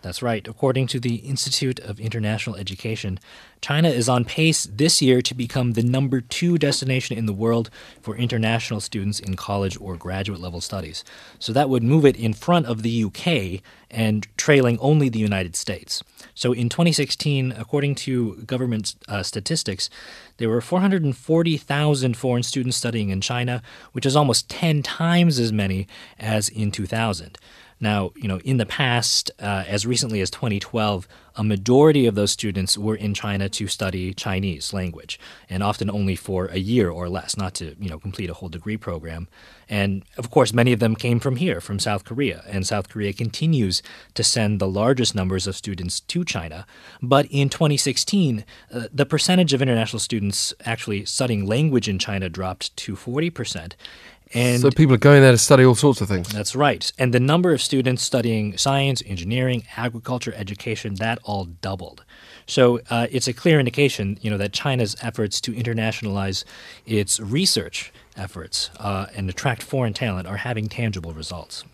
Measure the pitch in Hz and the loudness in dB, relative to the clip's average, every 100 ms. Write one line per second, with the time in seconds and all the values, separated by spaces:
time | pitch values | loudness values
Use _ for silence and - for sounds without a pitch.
0 | 92 - 123 113 101 113 135 123 131 131 | -10 -4 -2 -2 -4 -2 0 2 0 -2
1 | 123 117 135 135 - - 135 127 - 101 | -2 -4 -4 -4 -2 -2 -2 -4 -8 -8
2 | 110 113 107 107 - 95 92 95 113 110 | -6 -4 -2 -2 -4 -8 -10 -8 -8 -6
3 | 104 92 - - - _ - 143 165 123 | -6 -8 -10 -20 -20 _ -2 2 4 4
4 | 117 123 120 - 160 151 - 101 151 - | 2 2 0 2 2 2 -2 0 2 4
5 | 139 127 123 123 117 139 123 113 120 131 | 6 4 4 -4 -4 0 0 2 2 2
6 | 135 131 120 - 175 175 143 135 131 131 | 0 -2 -4 -2 2 4 2 0 0 -2
7 | - 117 113 98 113 117 113 - - - | -2 -4 -2 0 2 2 0 -8 -20 -16
8 | - 110 120 117 110 113 - 107 - 110 | -12 -4 -2 0 0 0 -2 -6 -6 -6
9 | 98 107 - 92 - 101 98 90 98 87 | -4 -4 -6 -8 -4 -2 -2 -4 -10 -10
10 | 90 95 101 95 90 85 - 98 78 78 | -8 -6 -6 -6 -10 -10 -8 -8 -8 -12
11 | - - - - - 113 143 127 113 156 | -16 -20 -20 -12 -4 0 2 2 4 6
12 | 143 98 113 104 - 175 120 113 113 117 | 6 6 0 -2 2 2 2 -2 -2 0
13 | 107 - - 156 95 95 - - _ 113 | -2 -2 -2 -2 -2 -8 -12 -20 _ -2
14 | 110 107 101 - - 143 127 117 135 151 | 0 0 -4 -6 4 6 6 2 4 4
15 | 139 110 107 98 90 82 - 92 - - | 2 0 0 0 -2 -6 -8 -8 -8 -10
16 | - _ - - 123 120 120 - 170 151 | -10 _ -20 -4 0 0 0 2 2 2
17 | 143 - 156 143 131 110 113 147 143 139 | -2 -2 0 0 -2 -4 -4 -2 -2 -4
18 | - 127 117 - 107 127 123 110 95 - | -2 -2 -2 -4 -6 -4 -2 -2 -4 -10
19 | - 107 90 - 101 165 - 95 - - | -8 -6 -4 -6 -4 -4 -2 -6 -8 -10
20 | - - - _ 117 113 117 180 190 190 | -20 -20 -20 _ -2 0 0 2 2 2
21 | 151 127 - 160 170 151 - 143 151 143 | 0 -4 0 2 2 0 -2 0 2 2
22 | 131 117 131 120 120 135 127 120 120 113 | 0 0 0 0 -2 -4 -2 -2 -2 -2
23 | 101 95 98 123 123 123 - - - - | -2 -2 -2 -2 -2 -4 -8 -20 -12 -2
24 | 135 139 147 113 - - 170 151 135 - | 2 4 4 2 -2 -4 0 0 -2 -2
25 | 165 175 170 135 117 107 98 95 98 - | 2 4 4 4 2 2 0 -2 -4 -12
26 | - - 110 110 101 110 104 - 95 113 | -20 -10 -2 -2 -2 -2 -4 -2 -4 -2
27 | 113 90 82 - - - - _ 110 104 | -2 -2 -8 -20 -20 -20 -20 _ 0 0
28 | 95 - 104 95 - 131 104 - 135 120 | -2 -4 -4 -4 0 0 0 0 0 2
29 | 110 - - - 101 101 95 104 107 120 | 0 -2 -4 -8 -6 -4 -2 -4 -2 -2
30 | 113 107 95 - 120 101 - 113 107 98 | -2 -2 -4 -4 -4 -4 -4 -2 0 -2
31 | 90 - - - 107 104 101 127 151 147 | -6 -18 -20 -4 -2 0 4 8 8 8
32 | 120 104 101 - 107 95 92 - 104 107 | 4 4 0 0 -4 -2 -2 -2 -2 -2
33 | 104 98 107 98 98 - 101 - 98 92 | -2 -4 -4 -2 -2 -4 -6 -4 -4 -4
34 | 90 95 - 95 98 80 - 98 92 80 | -6 -6 -4 -2 -2 -4 -6 -6 -6 -8
35 | - - - - _ 92 101 104 104 104 | -14 -16 -16 -20 _ -4 -2 -2 -2 -2
36 | 98 90 - 95 92 87 95 120 95 82 | -2 -2 -4 -4 -2 -4 0 2 2 0
37 | 87 90 - - 95 - 82 73 98 78 | -6 -6 -6 -6 -6 -6 -12 -10 -10 -10
38 | 98 95 95 80 92 82 92 107 104 85 | -10 -8 -8 -8 -12 -10 -8 -8 -6 -8
39 | 82 82 87 _ - - _ 104 98 98 | -8 -12 -12 _ -20 -20 _ -2 0 -2
40 | - - 117 - 123 117 120 120 113 110 | -8 -12 0 4 4 6 4 4 2 0
41 | 123 120 135 127 175 87 - 101 110 101 | 0 0 0 0 0 -2 -4 -4 -2 -2
42 | - 120 139 82 - 101 95 104 95 110 | -4 -2 -2 -2 -6 -4 -2 -2 -4 -4
43 | 101 98 117 - 160 156 101 90 - - | -4 -2 -6 -2 0 2 2 0 -6 -20
44 | - - 113 - 107 104 95 95 110 131 | -16 -4 0 2 2 2 0 2 4 4
45 | 117 107 92 95 92 95 - 92 87 - | 2 0 0 0 -4 -8 -8 -6 -6 -8
46 | _ 175 175 104 82 80 - - - - | _ -6 -4 -4 -6 -12 -18 -20 -20 -10
47 | 123 139 143 139 139 - 160 143 - 127 | 2 4 4 0 0 2 0 2 0 -2
48 | - 202 165 110 104 - - 120 113 139 | 0 2 2 0 -6 -20 -12 -10 -8 -2
49 | 139 156 - 185 175 139 135 117 110 110 | 0 2 2 2 4 2 2 2 0 -4
50 | - 117 101 95 - - - 113 - 101 | -4 -2 -2 -2 -4 -6 -6 -6 -4 -6
51 | 101 - 127 110 98 113 156 127 104 95 | -4 -2 0 0 0 2 4 2 2 -2
52 | - 98 92 82 92 90 - - - 95 | -2 -4 -6 -6 -6 -6 -10 -10 -10 -10
53 | - 123 170 165 113 90 82 - - - | -6 -4 -4 -4 -8 -8 -12 -16 -20 -20
54 | - - _ 120 123 123 131 131 156 123 | -20 -20 _ 2 2 6 4 6 6 8
55 | 143 143 135 120 - 139 127 120 147 131 | 10 12 12 10 8 8 10 8 4 2
56 | 95 98 85 104 104 127 143 117 - - | 0 -2 -2 -6 -4 2 2 2 -4 -2
57 | 127 123 131 165 180 147 - 139 127 123 | 2 2 4 4 4 2 2 2 2 0
58 | - 131 117 110 104 98 - 139 139 127 | 0 0 0 0 -2 -2 0 2 2 0
59 | 104 95 85 120 127 123 - - 120 117 | -4 -6 -4 -2 0 -2 -4 -6 -6 -6
60 | 117 127 - 156 98 101 - 107 117 95 | -6 -6 -6 -8 -10 -10 -8 -8 -6 -4
61 | 110 117 - 101 90 82 92 95 85 - | -4 -4 -4 -6 -6 -10 -8 -8 -10 -18
62 | - - - - - - 123 120 - 117 | -20 -20 -20 -20 -6 4 6 4 0 -2
63 | 117 135 127 120 180 156 123 117 143 - | 0 -2 -2 0 4 4 2 2 0 2
64 | 98 104 113 104 101 - 147 131 110 - | -4 -4 -4 -2 -2 -2 -2 0 0 -2
65 | 117 - 107 - - 113 120 113 110 110 | -8 -4 -4 -4 -6 -6 -4 -2 -2 -2
66 | 110 98 98 92 - - - - - 113 | -4 -4 -2 -4 -8 -18 -20 -20 -2 -2
67 | 101 - 104 131 185 - 78 - - - | 0 -2 -2 0 0 0 -2 -10 -12 -18
68 | - - 95 90 82 - - - 104 98 | -20 -12 -12 -10 -10 -8 -8 -6 -4 -4
69 | 98 - 95 87 139 117 - 135 120 104 | -6 -6 -6 -2 -2 -2 -4 -2 -2 -2
70 | 123 92 87 101 123 113 107 - 117 95 | -4 -4 -6 -6 -4 -4 -6 -4 -4 -4
71 | 82 78 78 87 - - - | -8 -12 -12 -12 -12 -16 -18